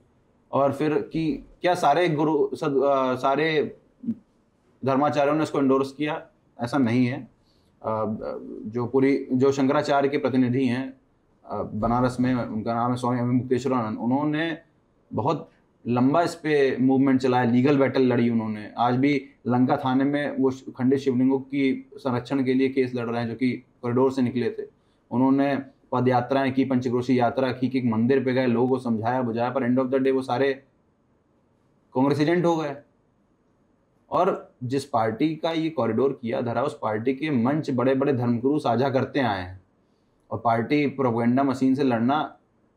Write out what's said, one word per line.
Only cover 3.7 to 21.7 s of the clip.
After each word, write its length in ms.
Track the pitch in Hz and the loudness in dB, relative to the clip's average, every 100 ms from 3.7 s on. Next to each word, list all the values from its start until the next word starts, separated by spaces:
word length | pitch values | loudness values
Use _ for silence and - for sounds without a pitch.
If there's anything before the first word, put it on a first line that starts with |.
| - _ _ - - _ _ _ _ _ _ | -8 _ _ -8 -8 _ _ _ _ _ _
धर्माचार्यों 500 | 139 135 147 147 143 | -2 2 2 2 2
ने 80 | 156 | 2
इसको 160 | 151 147 | 0 0
endorse 340 | 135 135 135 | 2 2 0
किया? 340 | - 151 160 - _ _ - | -4 -6 -6 -12 _ _ -10
ऐसा 180 | 123 147 | -4 0
नहीं 280 | 117 123 123 | 2 2 2
है। 300 | 135 - _ _ _ _ _ | -2 -12 _ _ _ _ _
अ, 220 | 110 110 107 110 - 60 - - 107 | -6 -4 -4 -4 -8 -10 -12 -12 -8
जो 200 | 120 120 | -6 0
पूरी, 400 | 131 135 139 - | 2 2 2 0
जो 200 | 127 135 | 2 2
शंकराचार्य 560 | 139 135 147 143 139 139 | 2 2 2 2 2 2
के 100 | 143 | 0
प्रतिनिधि 480 | 127 131 123 123 123 | 0 2 2 2 0
हैं, 340 | 123 135 - _ _ _ _ - | -2 -6 -14 _ _ _ _ -10
अ, 160 | 104 | -8
बनारस 540 | 104 107 113 123 127 123 | -6 -4 0 0 0 0
में, 140 | 127 | 0
उनका 400 | 123 113 110 113 | 0 -4 -6 -4
नाम 160 | 117 120 | -2 -2
है 60 | 123 | -2
स्वामी 240 | 123 123 | -2 -2
अभिमुक्तेश्वरानंद, 760 | 123 127 127 120 127 127 107 - | 0 0 0 -2 0 -2 -4 -4
उन्होंने 600 | 117 139 151 151 165 156 - _ _ _ _ | -2 -2 0 -2 -4 -6 -14 _ _ _ _
बहुत 380 | - 127 160 - _ _ _ 113 | -4 -2 -4 -6 _ _ _ -2
लंबा 360 | 123 131 165 | 2 2 2
इस 120 | 170 | 0
पे 420 | - 151 147 135 - | -4 0 2 2 2
movement 440 | 131 135 139 131 | 2 4 2 2
चलाया, 240 | 127 127 | 2 2
legal 340 | 120 123 139 135 | 2 2 4 4
battle 240 | 131 135 | 2 2
लड़ी 280 | 127 120 120 | 2 2 2
उन्होंने। 420 | 117 110 107 101 - | 0 -2 -8 -10 -2
आज 160 | 120 | 0
भी 320 | 127 143 139 - _ 117 | 2 2 0 -4 _ -2
लंका 300 | 123 131 147 | 2 2 2
थाने 280 | 131 131 | 0 0
में 320 | 139 143 143 - | 0 0 -2 0
वो 140 | 131 | 0
श-, 140 | 127 - - | -2 -10 -2
खंडित 200 | 127 135 | 0 2
शिवलिंगों 400 | 135 127 131 135 | 2 2 2 0
की 520 | 131 143 135 | -2 -2 0